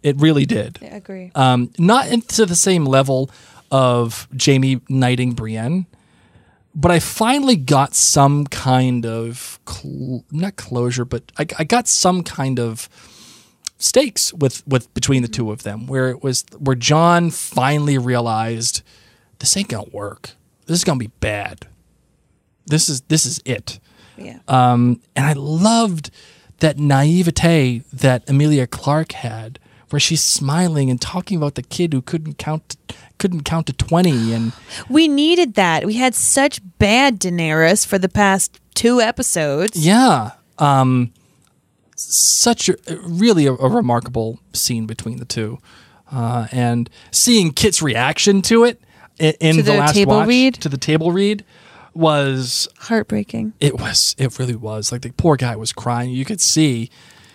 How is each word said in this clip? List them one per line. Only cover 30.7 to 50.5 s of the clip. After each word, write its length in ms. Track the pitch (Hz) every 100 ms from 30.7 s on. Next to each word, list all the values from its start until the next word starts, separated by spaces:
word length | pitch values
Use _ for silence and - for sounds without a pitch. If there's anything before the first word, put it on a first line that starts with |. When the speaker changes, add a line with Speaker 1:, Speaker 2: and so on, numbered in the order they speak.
| 156 135
Speaker 1:
and 100 | 123
talking 380 | - 185 - 175
about 160 | 147
the 80 | -
kid 320 | 123 - 175
who 80 | 139
couldn't 340 | 127 165 156 143
count, 400 | - 156 _ - _ - - _
couldn't 280 | 202 175
count 220 | 147 160 160
to 40 |
twenty, 640 | 135 - 165 180 131 113
and 180 | 113 113 - - - -
Speaker 2:
We 180 | 269 320
needed 460 | 285 302 349 330
that. 320 | 214 185 160 -
We 80 |
had 200 | 220 254
such 460 | 240 - - 285 - 185 _
bad 400 | 202 226 277 208
Daenerys 680 | 190 175 160 156 160 208 -
for 120 | 196
the 120 | 180
past 500 | - 202 190 - _ _
two 260 | - 233 247
episodes. 760 | 226 233 - - 151 139 190
Speaker 1:
Yeah. 580 | - 156 214 262 147 107 - _ -
Um, 560 | 147 135 131 127 120 _ _ _ _ _ _ _ _ -
such 640 | - - - - - 233 -
a, 60 | 175 - 165
really 420 | 175 170 233 185 139
a, 60 |
a 160 | 127 131
remarkable 720 | 233 123 120 117 123 113 120 _
scene 320 | - - 120 110
between 320 | 113 113 123
the 60 | 123
two. 320 | - 110 127 _ - _ _ _
Uh, 360 | 131 117 120 117
and 380 | 127 120 120 117 - -
seeing 420 | - - 233 170
Kit's 300 | 127 - -
reaction 580 | 151 113 127 151 - 196
to 220 | 180 226
it 160 | 240 233 _ _ - _
i-, 140 | 156 151
in 180 | 160 160
Speaker 2:
To 60 |
Speaker 1:
the 100 | 143
Speaker 2:
the 60 | -
Speaker 1:
last 160 | 151
Speaker 2:
table 220 | 208 196 135
Speaker 1:
watch, 120 | 220
Speaker 2:
read? 260 | 247 262